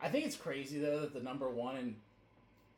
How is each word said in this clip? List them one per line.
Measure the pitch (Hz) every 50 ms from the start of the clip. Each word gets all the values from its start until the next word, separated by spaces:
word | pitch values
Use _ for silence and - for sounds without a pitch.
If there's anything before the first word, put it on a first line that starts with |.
I | - 165
think | 180 285 320
it's | 269 -
crazy, | - - - 135 139 135 135 147 147
though, | 147 147 147 151
that | 151 139 143
the | 127
number | 120 127 131 139 135 131
one | 120 117 120 127 135 135
and | 123 123 110 104 - - - - - - - - - - - - - - -